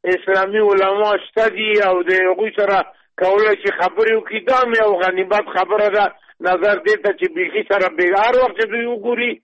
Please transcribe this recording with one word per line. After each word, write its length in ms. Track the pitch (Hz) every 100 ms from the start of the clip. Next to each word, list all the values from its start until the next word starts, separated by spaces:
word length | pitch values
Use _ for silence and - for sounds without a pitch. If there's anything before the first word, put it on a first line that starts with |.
| 180
اسلامي 480 | 180 - 190 190 214 208
علما 440 | 196 190 202 208 202
شته 220 | - - 220 185
دي 140 | 220 208 196
او 60 | 180 175
د 20 | 185 185
هغوی 240 | 185 220 208
سره 200 | 202 190 - - _ -
کولی 320 | 185 202 214 196
شي 80 | 202 -
خبرې 340 | 185 196 220
وکړي. 260 | 220 220 214 196
دا 100 | 262 247
مې 100 | 226
یو 100 | 214 185
غنیمت 420 | 185 185 185 208 208 180
خبره 320 | 185 208 208 202
ده. 80 | 202 - _ _ 175
نظر 300 | 185 202 202 185
دې 100 | 214
ته 80 | 208 190
چې 80 | 180
بیخي 280 | 165 170 202 -
سره 140 | 196 185 160
بې-، 200 | 180 196
هر 120 | 226 247
وخت 160 | 254 185
چې 80 | 220
دوی 160 | 226 233
وګوري 460 | 233 220 240 240 -